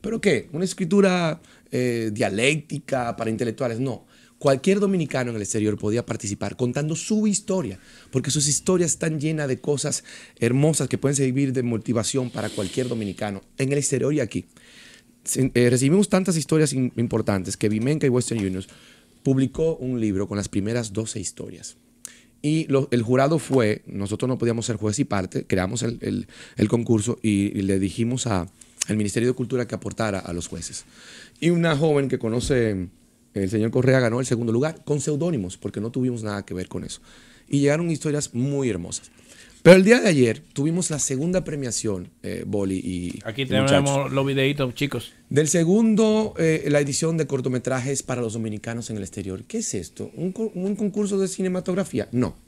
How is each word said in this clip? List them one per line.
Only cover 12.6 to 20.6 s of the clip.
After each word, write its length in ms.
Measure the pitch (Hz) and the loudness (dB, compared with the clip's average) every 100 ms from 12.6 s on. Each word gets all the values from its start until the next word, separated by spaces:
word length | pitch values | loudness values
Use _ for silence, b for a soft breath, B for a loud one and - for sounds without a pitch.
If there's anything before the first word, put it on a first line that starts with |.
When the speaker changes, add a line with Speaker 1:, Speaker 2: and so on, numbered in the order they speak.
| 95 - 123 | -2 -2 -2
Speaker 1:
dominicano 560 | 117 101 90 107 98 - - | -2 -4 -4 -6 -6 -12 -4
en 120 | 135 | 0
el 60 | 143 | 0
exterior 340 | 139 131 127 151 | 0 0 0 0
y 40 | |
aquí. 260 | 113 92 - B B B B B B _ | -2 -4 -8 B B B B B B _
Sin-, 280 | - 123 131 | -6 0 2
eh, 160 | 120 120 | 4 4
recibimos 400 | 123 139 185 202 | 4 4 4 4
tantas 280 | 190 190 165 | 2 2 0
historias 360 | - 160 151 | 2 2 2
in-, 180 | 131 127 - | 2 -2 0
importantes 600 | 117 113 107 98 92 - | 0 0 0 0 -2 -2
que 140 | 107 | 0
Vimenca 380 | 107 123 156 143 | 2 0 2 2
y 20 | |
Western 340 | 123 117 117 | 2 0 -2
Union 200 | 95 92 - B B B B _ | -2 -2 -8 B B B B _
publicó 520 | - 135 131 - 160 160 | 2 2 2 0 -2 -2
un 240 | 127 123 | -4 -2
libro 280 | 110 95 101 | 0 0 -2
con 100 | 101 | -4
las 120 | 98 | -2
primeras 440 | 104 | -4